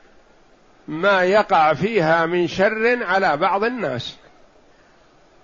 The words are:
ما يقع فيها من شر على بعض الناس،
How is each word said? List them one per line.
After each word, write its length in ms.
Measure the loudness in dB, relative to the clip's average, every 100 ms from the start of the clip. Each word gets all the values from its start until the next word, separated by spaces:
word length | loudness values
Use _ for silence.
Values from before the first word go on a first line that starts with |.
| _ _ _ _ _ _ _ _ -12
ما 340 | -2 0 2
يقع 520 | 2 2 2 2 2
فيها 520 | 2 0 0 2 2 2
من 220 | 0 -2
شر 560 | 0 0 0 0 0
على 320 | 0 0 0 0
بعض 280 | 0 0
الناس، 520 | -2 -4 -6 -6 -10 -16 -20 _ -20 _ _ _ _ _ _ _ _ _